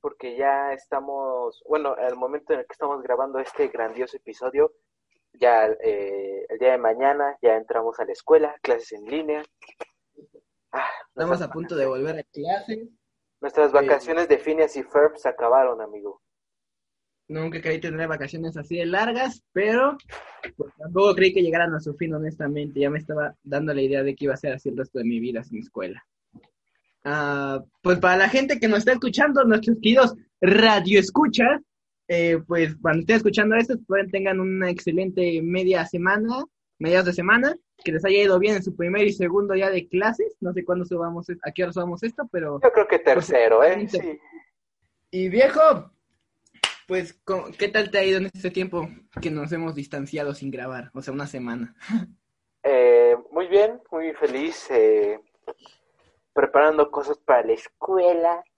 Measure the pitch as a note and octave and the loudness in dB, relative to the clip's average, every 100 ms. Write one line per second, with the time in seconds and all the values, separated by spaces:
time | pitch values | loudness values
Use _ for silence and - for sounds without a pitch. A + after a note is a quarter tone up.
0 | A3 - - - - C#3 C#3 C3+ _ C#3 | -10 -10 -12 -2 0 0 -2 -6 _ -8
1 | C#3 C#3 C3+ B2+ A#2+ - - D3+ C#3+ C3 | -6 -8 -6 -4 -6 -10 -4 -2 -2 -2
2 | B2+ B2 B2+ D3 - D3 - - D3+ C#3 | -4 -4 -6 -8 -4 -4 -4 -8 -6 -6
3 | B2+ B2 C3+ C3+ C3 - C#3 A#2+ A2+ A2+ | -4 -4 -2 -6 -8 -4 -4 -2 -6 -6
4 | B2+ - - G#2 B2+ C3+ D#3 _ _ _ | -8 -10 -18 -10 -6 0 0 _ _ _
5 | _ _ _ B2 A#2+ A#2 A2 A2 A2+ G2+ | _ _ _ _ 4 4 2 0 -2 -2
6 | G2 G2 G2 G2 - A2+ B2 B2+ A#2 A2+ | -4 -8 -8 -10 -10 0 2 4 0 2
7 | C3+ C#3+ C#3+ C#3+ A#2+ A2 A2 A2+ A2+ A2+ | 0 0 -2 0 2 2 0 -4 -4 -6
8 | - - - D#3+ D3 D3 C#3 A#2+ A#2 G#2+ | -8 -8 2 4 4 -4 -4 -4 -4 -16
9 | G#2 D3 D#3 D3+ D4+ _ - _ - _ | -8 -8 -4 -6 -8 _ -20 _ -20 _
10 | _ _ - _ _ _ _ C3 - - | _ _ -20 _ _ _ _ -8 -8 -10
11 | - C3 E3 F3 D#3 D#3 E3+ E3 C3+ C3 | -18 -6 -2 -2 -4 -10 -8 -4 -2 -2
12 | C#3+ D#3+ - D3 D#3 F#3+ - A3 A3+ _ | -6 -8 -12 -12 -6 -6 -6 -12 -12 _
13 | _ _ _ _ C#3+ D#3 D3 C#3 C#3 C#3+ | _ _ _ _ -4 2 4 4 4 0
14 | - E3 E3+ D3 D#3+ D#3 D#3 C#3+ B2+ D3 | 0 -2 2 2 2 0 0 -2 -2 4
15 | D3+ D3+ C3+ A#2+ A#2+ C3 B2+ A#2 G#2+ G#2 | 4 2 -6 -2 2 4 2 -2 -10 -12
16 | G2+ G2 _ _ _ _ _ _ _ _ | -14 -14 _ _ _ _ _ _ _ _
17 | _ _ _ D#3 D#3+ E3 D#3+ D#3+ E3 D#3 | _ _ _ -8 -8 -6 -4 -4 -6 -6
18 | D#3+ D3+ C#3 E3 E3 D#3+ D3 E3+ E3+ F#3 | -6 -6 -8 -8 -10 -10 -8 -6 -2 -2
19 | A3+ A#3+ C4 - _ F#3 G#3 A#3 C4+ C#4 | -2 -2 -4 -6 _ -2 0 2 2 0
20 | - - - - - - - _ D#3 F3 | -14 -20 -20 -18 -18 -10 -12 _ -4 2
21 | G3+ F3 F#3+ F#3+ F3 E3 E3+ D#3 D#3 D3 | 4 6 2 4 2 2 0 -2 -8 -6
22 | E3 D#3 D#3 D#3 D3 D3 D3 C#3 C#3 D3+ | -6 -4 -6 -6 -6 -6 -6 -2 -2 -2
23 | D#3 D3+ D3 - C#3+ C#3 D#3 C#3 C3+ C#3 | -6 -6 -6 -8 -6 -4 -2 -2 0 0
24 | C#3 C#3 C#3+ C3 - C3 - A#2+ C3+ C3 | -2 -2 -4 -4 -6 -6 -8 -8 -8 -4
25 | A#2 A#2 A#2+ A#2 - A2 A2+ - F#2 F#2+ | -4 -4 -4 -8 -10 -14 -12 -12 -10 -12
26 | _ _ _ - _ _ _ _ _ _ | _ _ _ -20 _ _ _ _ _ _
27 | C#3+ D3+ C#3+ C#3+ C#3 C3+ - _ F3+ F3 | -6 -4 -2 -4 -4 -6 -8 _ 0 2
28 | F3+ F#3 G3 C4 C4+ C4 A3 G#3 A3 B3+ | 4 4 4 2 0 0 2 2 2 0
29 | B3+ B3 D4 C#4 A#3+ G#3+ A3 A#3 G#3+ B3 | 0 2 2 4 4 4 2 2 4 6
30 | B3 - _ _ F3+ G#3 A3+ G#3 F3+ G3+ | 6 2 _ _ 4 6 6 4 4 4
31 | F#3 - D4+ A#3+ B3 D4 _ _ _ _ | 4 2 2 4 2 2 _ _ _ _
32 | _ F3 E3+ E3 D#3+ E3+ D#3+ D#3 E3 D#3+ | _ 0 2 0 0 0 0 0 0 0
33 | D#3+ A3+ G#3+ G#3 G#3+ A3 A#3 A#3+ - G3 | 2 2 4 2 2 2 2 -4 -2 -2
34 | F#3+ F#3+ G3 F#3+ F#3 F#3+ F#3 F3 - E3+ | 0 -2 -2 0 -2 -2 -2 -4 -4 -2
35 | F#3+ F#3 F3 E3 E3 F3+ F#3 F3+ E3 F3 | -2 -2 -2 -2 -2 -2 0 0 0 -2
36 | F#3 G#3 A3+ B3+ D4+ _ _ _ D#3 F3+ | 0 0 -2 -6 -8 _ _ _ 0 2
37 | F3+ F3+ F3 A#3 C4 E4+ _ _ - D#3+ | 2 -2 2 2 2 -4 _ _ -6 -4
38 | F#3+ G3 G3+ F3+ G3+ G#3 F#3+ - E3+ G3 | 2 2 4 4 2 0 -4 -6 -4 0
39 | G#3 - F3+ F#3+ G3+ F#3+ F#3+ F#3 F3 F3+ | 0 0 -2 0 0 0 0 -2 -4 -2
40 | G#3+ A#3 A4 - F3 F3+ F3+ F3+ F3 F3 | -2 -2 -6 -4 -8 -6 -4 -4 -4 -6
41 | E3+ E3+ F3+ F3 D3+ D3+ F3 F3 F3+ F3 | -6 -8 -10 -12 -10 -6 -6 -4 -8 -6
42 | A3+ A#3 C4 F3+ D#3 C#3+ B3+ - - F3 | -8 -8 -8 -6 -6 2 4 4 2 2
43 | - B2+ D#3+ C3+ A2+ A2+ D3 F#3+ G#3+ F3+ | 4 2 4 4 6 8 6 4 -2 -4
44 | E3+ D3+ _ E4 _ _ _ _ _ _ | -4 -10 _ -20 _ _ _ _ _ _
45 | _ F#3 F#3 G3+ C4+ C#4+ D#5+ G3 - _ | _ -6 -2 4 4 6 6 4 -2 _
46 | _ _ _ _ _ _ - - _ F#3 | _ _ _ _ _ _ -8 -8 _ -4
47 | E3+ _ - F#3 - - G3+ G#3+ G#3 G3+ | -4 _ -6 -6 -6 -6 -2 -2 0 0
48 | F#3+ F#3+ F#3+ F#3+ F#3 F3+ F#3 F3 E3 - | 2 0 -2 -6 -6 -4 -4 -6 -8 -14
49 | _ - F3 D3+ D3 E3 E3 D3 C#3 C#3+ | _ -10 -8 -6 -6 -6 -6 -10 -10 -10
50 | C#3 D#3 C#3+ C#3 C3+ C3 B2+ B2+ B2 C3+ | -8 -6 -6 -8 -10 -10 -10 -12 -14 -14
51 | C3 C3+ C#3+ C3+ B2 A#2+ A#2 _ - A3 | -10 -10 -10 -10 -8 -8 -10 _ -6 -6
52 | F3 _ _ _ _ _ C#3 C3 B2 A#2+ | -6 _ _ _ _ _ 0 4 6 6
53 | A#2+ D#3 - D#3+ F3+ G3 G#3+ A#3+ _ E3 | 6 4 -2 -8 0 2 2 -2 _ -8
54 | D#3+ D3+ D3 C3 D#3 E3 - B2+ A2 G#2+ | -8 -4 -4 -2 -6 -8 0 4 6 4
55 | G#2 G#2+ _ _ - - _ _ _ _ | 2 -4 _ _ -20 -18 _ _ _ _
56 | _ _ _ - C3+ C#3 D3+ D#3 D3 C#3+ | _ _ _ -2 2 4 4 4 2 0
57 | C#3+ D3 - B2+ A2+ A2+ - _ - F#3+ | -6 -8 2 2 2 -2 -4 _ -2 2
58 | F3 E3+ E3+ E3+ - | 2 2 0 -2 -8